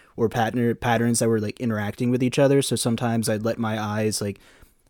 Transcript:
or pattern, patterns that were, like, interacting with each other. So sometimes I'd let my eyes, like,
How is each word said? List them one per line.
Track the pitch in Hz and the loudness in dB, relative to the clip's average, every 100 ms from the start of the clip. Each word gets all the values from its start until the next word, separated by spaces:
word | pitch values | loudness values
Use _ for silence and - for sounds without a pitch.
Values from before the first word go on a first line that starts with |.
| - - | -20 -2
or | 113 | -2
pattern, | 120 110 123 117 113 | 0 -2 0 0 0
patterns | 123 113 117 117 | 0 2 2 2
that | 117 | 2
were, | 113 | 2
like, | 104 - | -2 -4
interacting | 123 107 104 - 120 | -4 -2 -4 -2 0
with | 123 | 2
each | 127 120 | 0 4
other. | 139 139 | 4 4
So | 135 117 | 2 -2
sometimes | 127 113 120 113 110 | 0 0 0 -2 0
I'd | 110 | -2
let | 113 117 | -2 -2
my | 113 110 | -2 -2
eyes, | 104 107 107 104 | -4 0 0 0
like, | 104 98 - - - _ _ | -4 -6 -14 -20 -20 _ _